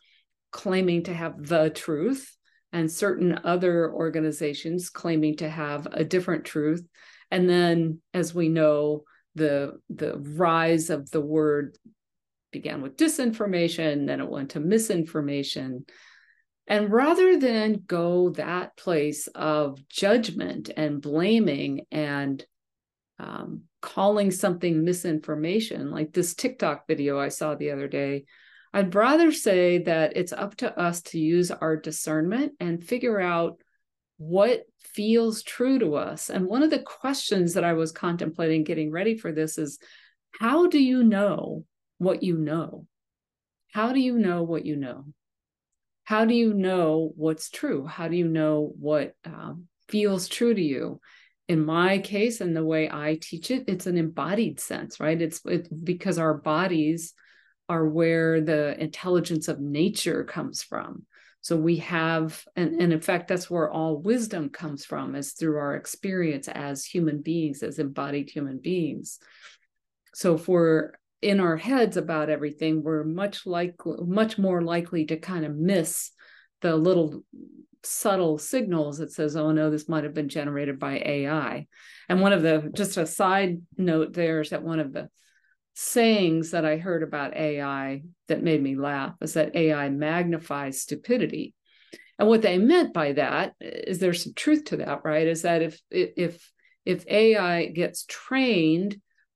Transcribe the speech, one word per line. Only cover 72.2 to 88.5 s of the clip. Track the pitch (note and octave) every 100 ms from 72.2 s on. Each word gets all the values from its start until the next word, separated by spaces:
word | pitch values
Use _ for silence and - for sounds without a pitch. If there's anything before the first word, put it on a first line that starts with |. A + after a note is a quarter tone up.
| D3+
everything, | D3 D3 D3 D#3+ D#3
we're | D3+ D#3
much | D#3 F3 G3+ - F#3+
like, | F3 F3 F3 E3+
much | - F3 G3 A3 G#3+
more | F#3+ F3
likely | E3+ E3+ E3+ E3+ D#3
to | D#3+
kind | F3+ F3 D3+
of | D3
miss | F3 F#3+ D#3 - - - - - _ _
the | F3 D#3+
little | F3 E3+ D#3 - - - - - - _
subtle | - - G#3+ F#3+ E3+ D3+
signals | - C4 G3+ E3 D3 D3
that | D#3
says, | - D#3 D#3
"Oh | D#3
no, | D#3 D#3
this | D3+ D3+
might | D#3+
have | D3
been | D#3 C#3+
generated | D#3+ D3 C#3+ C#3+ C3+
by | C#3 C#3
A | D3+ C#3+ C#3
I." | D#3 C3 - D3 _ - - -
And | F#3
one | G3
of | F#3+
the, | D#3+ D#3 D3+ -
just | G3 -
a | D#3+
side | - F#3+ G3 F#3+ F3 - -
note | F3+ D#3+ D#3
there, | F3 E3 D#3+
is | D3+
that | F3
one | E3 D#3+
of | C#3
the | C#3+ D3+ _ _ _ _ _ _
sayings | - - B3 A3+ G#3+ F3 D#3+ D#3+
that | E3+ D#3
I | D#3
heard | F3+ E3+
about | D#3 D3 C#3 -
A | D3+ D3
I | C#3 C#3 C3+ C#3 E3+ - -
that | D#3+
made | E3